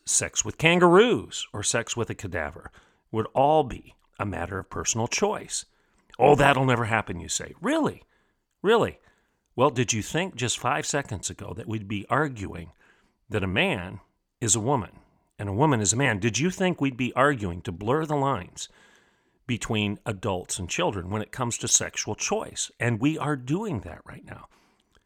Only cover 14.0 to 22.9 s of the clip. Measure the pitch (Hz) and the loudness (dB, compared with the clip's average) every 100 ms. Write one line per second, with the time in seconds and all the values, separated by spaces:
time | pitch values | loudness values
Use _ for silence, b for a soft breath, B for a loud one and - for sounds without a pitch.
14 | _ _ _ - 113 113 117 135 85 - | _ _ _ -4 0 0 2 0 -2 -12
15 | _ _ _ - 101 98 156 120 98 107 | _ _ _ -8 -4 2 4 4 2 2
16 | 139 101 113 107 175 180 185 - 139 120 | 2 2 0 0 -2 0 -2 0 -2 -2
17 | 123 123 143 131 98 87 98 85 104 151 | -2 2 2 2 -4 -6 -8 -6 0 0
18 | 156 147 135 110 - - - b b b | 0 0 0 -2 -6 -14 -16 b b b
19 | b b b b - 123 - 110 104 104 | b b b b -6 -4 -2 0 0 -2
20 | - 95 107 90 - - 85 - 175 101 | -6 -4 -2 -4 -4 -8 -6 -2 -2 -2
21 | 87 107 - - 120 - 120 - 85 - | -4 -6 -6 -6 -4 -4 0 0 0 -6
22 | - 104 - 214 - - - - 117 | -6 -4 -4 -4 -4 -8 -8 -2 -2